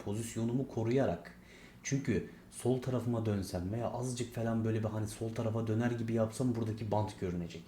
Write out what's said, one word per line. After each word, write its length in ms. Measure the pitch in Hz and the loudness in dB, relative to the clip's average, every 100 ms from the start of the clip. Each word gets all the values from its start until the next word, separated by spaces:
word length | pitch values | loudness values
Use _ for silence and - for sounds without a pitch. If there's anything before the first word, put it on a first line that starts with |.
pozisyonumu 640 | 107 104 113 113 113 123 135 | -4 -4 -4 -2 0 0 0
koruyarak, 640 | - 110 131 113 85 - - - - - - | 0 2 4 4 0 -6 -16 -20 -20 -20 -12
çünkü 480 | - 139 127 92 - - - | -2 0 2 0 0 -12 -18
sol 320 | - 120 127 | -4 0 2
tarafıma 440 | 127 123 117 117 107 | 2 0 2 0 2
dönsem 460 | 101 92 90 90 | 2 0 -2 -2
veya 180 | 113 113 | -2 -2
azıcık 440 | 120 127 123 113 | -2 -4 -2 -4
falan 300 | 117 113 113 | -2 0 2
böyle 140 | 110 113 | 2 2
bir 100 | 107 | 0
hani 180 | 107 107 | -2 -4
sol 280 | - 117 | -2 -4
tarafa 320 | 117 113 113 110 | -2 0 0 2
döner 240 | 110 120 | 2 2
gibi 220 | 117 113 | 2 0
yapsam 420 | 113 110 - 127 | 2 2 2 2
buradaki 360 | 113 110 107 107 | 2 0 -2 2
bant 300 | 101 101 - | 2 2 0
görünecek. 420 | 95 87 85 85 | -2 -2 -4 -8